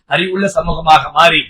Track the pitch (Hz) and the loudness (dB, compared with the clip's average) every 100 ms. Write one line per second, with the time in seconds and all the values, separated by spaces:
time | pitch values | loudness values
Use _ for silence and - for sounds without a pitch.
0 | - 175 185 185 196 165 170 160 160 156 | -6 -4 -2 -4 -4 -4 -4 -2 2 2
1 | - 147 170 160 | 2 2 2 2